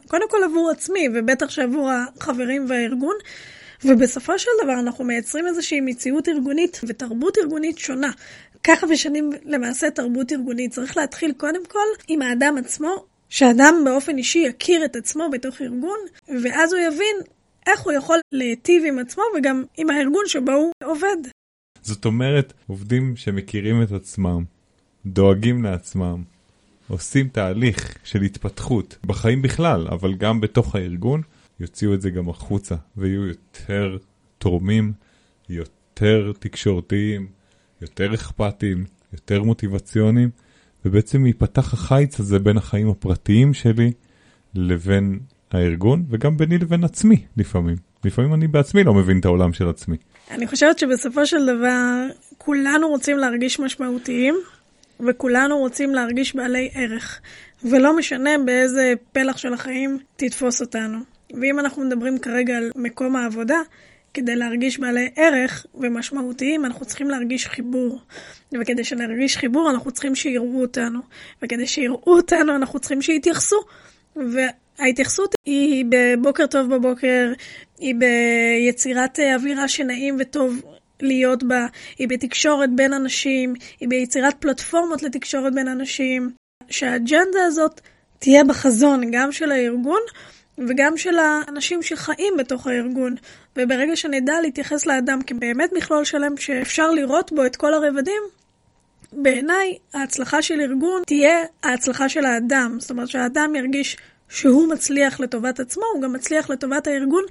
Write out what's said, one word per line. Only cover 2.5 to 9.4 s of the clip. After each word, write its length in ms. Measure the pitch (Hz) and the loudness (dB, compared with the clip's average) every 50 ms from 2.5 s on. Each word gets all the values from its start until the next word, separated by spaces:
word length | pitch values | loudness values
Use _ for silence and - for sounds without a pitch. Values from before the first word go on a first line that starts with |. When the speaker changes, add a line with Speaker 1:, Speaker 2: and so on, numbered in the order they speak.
| 262 285 269 247 | -2 -2 -2 -2
Speaker 1:
והארגון. 480 | 262 240 233 226 262 247 269 320 415 415 - - - - - - - - - - - - - | -2 -2 -2 -2 -4 -4 -2 -2 -4 -6 -8 -14 -20 -20 -20 -20 -20 -20 -20 -20 -10 0 4
ובסופו 540 | 269 262 226 254 247 - 262 - - 359 370 | 6 6 6 6 2 0 -2 -4 -2 -2 0
של 120 | - 480 466 440 | 0 2 2 2
דבר 180 | 370 269 254 247 | 2 0 -2 -2
אנחנו 240 | 240 240 247 - 254 | -2 -4 -4 -4 -4
מייצרים 420 | 240 233 233 226 - - 302 339 | -4 -4 -4 -4 -6 -6 -4 -2
איזושהי 340 | 359 339 339 311 - 311 285 | -2 -2 -4 -4 -2 -2 -2
מציאות 480 | 269 262 240 - - 254 269 311 - 349 | -2 -2 -4 -4 -4 -2 -2 0 0 0
ארגונית 520 | 320 302 254 277 277 320 349 359 - - - 226 | -2 -2 -2 -2 0 0 0 -2 -2 -6 -10 -10
ותרבות 500 | 214 - 269 233 226 233 277 381 403 440 | -10 -10 -10 -8 -4 -2 -2 0 2 2
ארגונית 400 | 359 285 311 302 311 330 311 - | 0 0 -2 -4 -4 -4 -6 -6
שונה. 320 | - - 262 254 285 269 - - - - - - - _ _ _ - | -8 -8 -4 -4 -4 -4 -6 -8 -14 -20 -20 -20 -20 _ _ _ 2
ככה 200 | 330 320 320 - | 4 4 4 4
משנים 440 | 311 320 - - 311 285 302 302 294 285 - | 2 0 0 0 -2 -2 -2 -2 -4 -4 -8